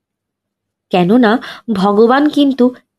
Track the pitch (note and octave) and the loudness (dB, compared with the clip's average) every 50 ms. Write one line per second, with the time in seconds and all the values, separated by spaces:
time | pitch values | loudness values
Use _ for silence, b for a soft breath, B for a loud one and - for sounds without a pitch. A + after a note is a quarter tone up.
0 | _ _ _ _ _ _ _ _ _ _ _ _ _ _ _ _ _ _ - F3+ | _ _ _ _ _ _ _ _ _ _ _ _ _ _ _ _ _ _ -2 -2
1 | F3 F3 A3 B3+ A#3+ G#3 A3 G#3 B B B B B A#3 G#3+ F#3 F#3+ G3+ G3+ G#3 | 0 2 2 2 2 2 0 -2 B B B B B -8 -4 -2 -2 0 2 2
2 | A#3 A#3+ B3+ C#4 D4+ D4 D4 C#4+ C#4+ C#4 C4 - B3 B3+ B3+ B B _ _ | 2 2 2 0 0 0 0 0 0 0 0 0 0 -2 -2 B B _ _